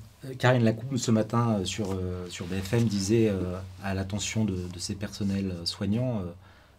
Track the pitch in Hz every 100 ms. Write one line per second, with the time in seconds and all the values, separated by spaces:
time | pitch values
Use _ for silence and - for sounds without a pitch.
0 | - - 135 131 123 127 113 113 127 127
1 | - 110 107 117 117 104 92 - 98 95
2 | 92 90 90 - 90 95 95 120 117 101
3 | 95 117 110 95 92 92 95 - 98 95
4 | 95 101 - 110 110 90 90 90 - 98
5 | 101 - 101 98 98 87 85 - 98 110
6 | 127 113 87 87 - - -